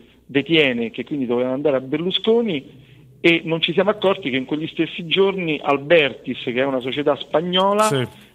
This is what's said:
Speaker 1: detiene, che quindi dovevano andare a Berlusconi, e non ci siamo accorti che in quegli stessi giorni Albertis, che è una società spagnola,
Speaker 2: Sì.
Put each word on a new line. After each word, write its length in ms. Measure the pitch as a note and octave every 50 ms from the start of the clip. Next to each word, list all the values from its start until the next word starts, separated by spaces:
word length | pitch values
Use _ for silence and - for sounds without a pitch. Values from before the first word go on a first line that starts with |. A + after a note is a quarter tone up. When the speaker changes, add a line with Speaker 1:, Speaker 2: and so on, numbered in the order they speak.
| - _ _ _ _
Speaker 1:
detiene, 640 | - - C#3+ C3+ - E3 D#3 C#3+ C3 A#2+ A#2+ A#2 A2
che 140 | - C3+ B2
quindi 200 | - D#3 C#3+ B2+
dovevano 300 | A2+ A#2+ B2 B2 B2+ C3
andare 220 | C#3 D3 D3+ C3+
a 40 | B2+
Berlusconi, 840 | C3 C3 D3 D3+ F3 F#3 - - - A3 A3+ A#3 A#3+ G#3+ E3 C3+ - - - - - - - - - - - -
e 200 | - E3+ E3 D#3+ D#3
non 180 | D#3+ E3 E3
ci 100 | - -
siamo 180 | D3+ F#3 F#3 G#3
accorti 380 | G#3 G#3 - F#3+ G3 F#3+ - C#3
che 80 | B2
in 80 | C#3 C3
quegli 220 | - D#3 D3+ D#3+
stessi 400 | D#3 - - D#3+ D3+ - G3+ F3
giorni 520 | D#3+ C#3+ F#3 G3 G3 F#3+ F#3+ F3 D#3+ D3+ -
Albertis, 800 | - C#3+ C#3+ C3+ C#3 D3 F3 D#3+ D3 B2+ - - - C3 A#2 -
che 100 | - C3
è 120 | A#2 B2+ C3+
una 160 | C#3 C3+ B2+
società 360 | A#2+ C3+ B2 D3 C#3+ D3 C#3
spagnola, 680 | - - - - D#3 F3 F3+ F3+ F#3+ F#3+ G3 G3+ G#3 G#3+
Speaker 2:
Sì. 220 | G#3+ C#3+ C3 A#2+ - - - - - _